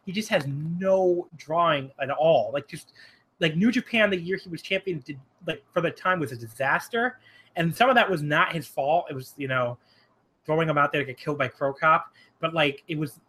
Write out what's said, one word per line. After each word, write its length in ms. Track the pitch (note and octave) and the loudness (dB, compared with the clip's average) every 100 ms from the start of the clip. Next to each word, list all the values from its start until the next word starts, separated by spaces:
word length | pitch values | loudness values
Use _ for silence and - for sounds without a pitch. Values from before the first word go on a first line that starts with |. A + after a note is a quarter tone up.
| - | -8
He 60 | |
just 160 | F#3+ G#3+ | -6 -2
has 160 | G3 C#3 | -2 -2
no 800 | C#3 D#3+ F3 F#3+ F#3+ F#3 F3 - D#3 | -6 -6 -4 2 4 4 2 -4 -16
drawing 540 | - E3 E3+ D3 C3+ - | -4 0 2 2 -2 -6
at 80 | C3+ | -4
all. 400 | C#3+ D#3 D3 A2 | 2 4 4 2
Like, 140 | C#3 - | -4 -8
just, 240 | E3 - _ - _ _ _ | -14 -18 _ -20 _ _ _
like, 160 | E3 D#3 | 0 2
New 160 | A3+ | 2
Japan, 380 | B3 - A3+ G#3 | 2 -2 2 2
the 80 | F#3 | 0
year 180 | E3+ F#3+ | -4 -8
he 120 | F#3 | -8
was 120 | D#3+ | -14
champion, 380 | - F#3+ F#3+ E3 C#3 | -4 -4 -4 -8 -8
did, 140 | C#3 - _ E3+ | -16 -16 _ -10
like, 160 | D#3+ _ | -10 _
for 60 | F3 | -4
the 100 | E3 | -4
time 280 | - F#3 F#3 | -2 -2 0
was 120 | C3+ | -2
a 20 | A#2+ | -8
disaster. 840 | A2+ - C3+ E3+ - A#3 B3 - _ - _ - | -14 -4 0 0 -2 -2 -4 -6 _ -20 _ -4
And 180 | E3+ | -2
some 140 | - B3 | 4 4
of 60 | B3 | 6
that 140 | F#3+ | 4
was 140 | F3 | 0
not 280 | D3 D3+ F#3 | 0 2 2
his 160 | D#3+ C3 | -2 -8
fault. 380 | - C#3 E3+ E3 | -4 0 0 0
It 40 | |
was, 220 | C3+ B2+ - | -8 -12 -10
you 100 | C3+ | -4
know, 300 | C3 B2 A#2+ _ _ _ _ _ _ - | -2 -2 -4 _ _ _ _ _ _ -4
throwing 220 | D#3 D#3+ | 0 2
him 100 | D3 | 2
out 140 | C#3+ | 2
there 100 | D3+ | 0
to 40 | C3+ | -4
get 120 | B2+ | -6
killed 200 | D#3+ C#3+ | -6 -4
by 100 | B2+ | -4
Crow 240 | - C#3 | -2 -6
Cop. 380 | C#3 D#3+ E3 - _ _ _ | 0 2 2 0 _ _ _
But, 120 | E3 | -4
like, 300 | E3 D3 C3+ - | 0 0 0 -8
it 80 | D3+ | -8
was, 240 | D3+ - | -6 -10